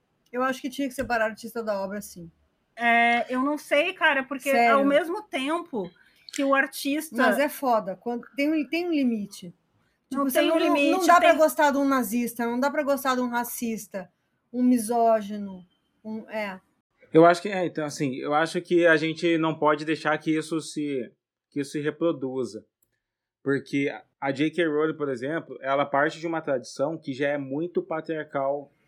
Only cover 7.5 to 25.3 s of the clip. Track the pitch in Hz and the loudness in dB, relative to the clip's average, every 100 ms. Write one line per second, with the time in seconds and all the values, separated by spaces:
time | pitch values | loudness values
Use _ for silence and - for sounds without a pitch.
7.5 | - 269 220 190 180 240 240 - - 294 | 0 0 0 0 -8 -8 -8 -8 -2 0
8.5 | 311 - 330 359 302 254 220 196 - 175 | 0 -2 -2 0 0 0 0 -6 -12 -18
9.5 | - _ _ _ _ - 269 277 330 339 | -20 _ _ _ _ -8 -4 0 2 2
10.5 | 320 339 294 294 370 339 349 349 311 311 | 2 2 2 2 2 6 6 8 6 4
11.5 | - 294 277 277 269 202 240 233 - 233 | 4 2 4 2 2 0 -2 -2 -4 -4
12.5 | 240 277 302 277 269 269 254 247 240 233 | 0 0 0 0 0 0 0 0 -2 -4
13.5 | - 233 220 - 196 196 _ _ _ _ | -6 -6 -6 -8 -14 -14 _ _ _ _
14.5 | 240 247 247 214 240 226 220 202 208 196 | 0 4 4 2 2 4 4 0 -8 -10
15.5 | 185 175 _ _ _ 214 220 - 220 208 | -12 -18 _ _ _ -12 -12 -8 -8 -6
16.5 | 185 _ _ _ _ _ 160 170 175 208 | -10 _ _ _ _ _ 8 8 6 0
17.5 | 185 165 156 151 143 143 135 139 147 160 | -4 -4 -4 -8 -4 -6 -4 -2 0 0
18.5 | 180 175 175 170 156 160 156 170 165 160 | -4 0 4 6 4 2 -2 0 2 0
19.5 | 156 147 151 156 151 151 151 160 156 156 | 0 2 2 -2 -4 -2 -2 -2 -2 -2
20.5 | 165 - 156 147 135 110 _ _ _ _ | -6 -6 -8 -6 -6 -8 _ _ _ _
21.5 | 143 139 151 147 151 170 139 131 131 113 | -8 -6 -6 -6 -2 -2 -2 -4 -4 -6
22.5 | 101 - _ _ _ _ _ _ _ 139 | -8 -18 _ _ _ _ _ _ _ -2
23.5 | 139 - 139 143 110 - - 139 131 156 | -2 -2 -2 -2 -4 -16 -8 -4 0 0
24.5 | 160 165 147 160 147 143 120 135 | 0 0 2 0 -2 -4 -4 -4